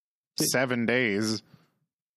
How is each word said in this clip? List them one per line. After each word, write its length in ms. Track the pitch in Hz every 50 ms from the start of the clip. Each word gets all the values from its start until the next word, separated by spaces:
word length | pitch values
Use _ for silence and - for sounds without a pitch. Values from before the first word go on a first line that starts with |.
| _ _ _ _ _ _ - -
Seven 460 | 156 151 - 123 135 123 123 120 117
days. 560 | 110 120 127 123 107 98 104 110 110 110 101 - _ - - _ _ _ _ _ _ _ _ _ _ _